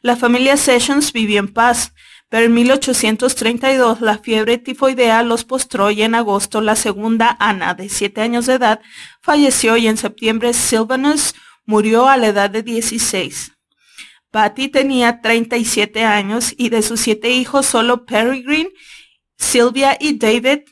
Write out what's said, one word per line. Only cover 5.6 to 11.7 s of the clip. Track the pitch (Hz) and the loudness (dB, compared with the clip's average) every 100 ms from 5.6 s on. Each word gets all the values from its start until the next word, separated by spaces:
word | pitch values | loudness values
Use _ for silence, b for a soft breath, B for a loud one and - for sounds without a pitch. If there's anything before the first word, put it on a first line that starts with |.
| - 220 202 | -4 0 0
y | 214 | 2
en | 220 233 | 0 0
agosto | 220 202 - 220 | 0 -2 -2 -2
la | 214 | 0
segunda, | 214 226 196 220 226 233 226 | 0 -2 -4 -2 0 0 0
Ana, | 214 196 175 | -2 -2 -4
de | 180 196 | -6 -8
siete | - 202 214 | -6 -6 -4
años | 226 240 240 | -2 -2 0
de | |
edad, | 262 240 220 B B B B | 2 2 0 B B B B
falleció | - 294 285 262 226 226 | 0 2 4 2 2 2
y | 226 | 2
en | 220 | -2
septiembre | 240 - 220 220 240 | -6 -4 -4 -2 -2
Sylvanus | 240 - 226 220 262 285 302 - B B B | -2 0 -2 0 0 0 0 -4 B B B
murió | - | 0